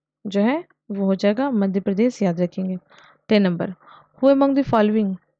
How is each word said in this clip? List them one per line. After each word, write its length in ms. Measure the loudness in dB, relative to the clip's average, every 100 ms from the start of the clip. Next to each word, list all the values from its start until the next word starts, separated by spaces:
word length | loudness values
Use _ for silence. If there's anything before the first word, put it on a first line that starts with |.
| _ _ -6
जो 140 | -2
है 220 | 0 -2 -8 _ -12
वो 140 | -4 -2
हो 100 | 0
जाएगा 360 | 0 0 -2
मध्य 280 | 0 0 -2
प्रदेश, 420 | -2 0 0 0
याद 200 | -2 -2
रखेंगे। 360 | -4 -4 -8 -8 _ -20 -20 _ 0
टेन 140 | 2
नंबर, 320 | 2 0 -6 -10 -20 -20 _ 0
who 100 | 2
among 260 | 4 2 2
the 100 | 2
following, 420 | 2 2 2 -2 -4 _